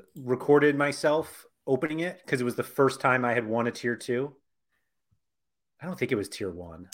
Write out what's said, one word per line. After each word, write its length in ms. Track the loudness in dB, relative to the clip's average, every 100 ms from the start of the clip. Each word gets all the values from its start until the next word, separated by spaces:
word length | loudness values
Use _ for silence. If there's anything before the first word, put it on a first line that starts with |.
| -20 -10
recorded 580 | -2 0 4 6 6 4
myself 680 | 0 0 0 0 -2 -10 -20 _ -2
opening 360 | 0 0 -4
it 200 | -6 -8 -4
'cause 140 | -2
it 20 |
was 140 | -2 -4
the 60 |
first 360 | -2 2 2 4
time 240 | 2 2
I 100 | 2
had 140 | 0 0
won 200 | 0 -2
a 40 |
tier 240 | -2 -4 -4
two. 400 | -2 -4 -4 -10 _ _ _ _ _ _ _ _ _ _ _ _ _ _
I 40 | -10
don't 120 | -4
think 140 | 0
it 40 | 0
was 120 | -2
tier 240 | -6 -8
one. 380 | -8 -12 -16 -18